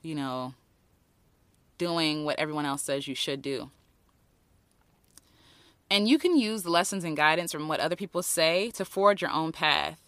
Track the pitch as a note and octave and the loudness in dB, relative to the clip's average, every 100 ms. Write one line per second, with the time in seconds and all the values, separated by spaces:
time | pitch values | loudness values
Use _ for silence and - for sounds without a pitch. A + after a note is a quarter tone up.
0 | D#3+ D3 C3+ B2+ B2+ C3 _ _ _ _ | -6 -6 -4 -6 -8 -14 _ _ _ _
1 | _ _ _ _ _ _ _ - F3 E3+ | _ _ _ _ _ _ _ -6 -4 0
2 | D#3 D3+ D3+ - D3+ D3+ D3 C#3 - C#3 | 0 -2 -2 -2 -4 -4 -4 -4 -4 -4
3 | C#3 C3 - C#3 C#3 C3 C#3 _ _ _ | -6 -6 -6 -4 -6 -8 -10 _ _ _
4 | _ _ _ _ _ _ _ _ _ _ | _ _ _ _ _ _ _ _ _ _
5 | _ - _ _ _ _ _ _ _ G3+ | _ -20 _ _ _ _ _ _ _ 2
6 | G#3+ D4 F4 D#4+ G#3+ A3 E3+ E3+ F#3+ G3 | 4 4 4 2 2 -2 0 2 2 -2
7 | E3+ D3+ D3+ D#3+ E3 D#3 D3+ D#3 D#3+ F3 | -4 2 4 4 -2 -6 -4 -2 0 -2
8 | G3 F3 F3+ - D#3+ F3 A3+ - F#3 G3 | -4 -4 -2 2 4 2 -2 -6 -6 4
9 | G3+ G3+ - D#3 D#3+ - D3+ D3 D3 E3 | 4 4 0 0 -2 0 2 2 0 -8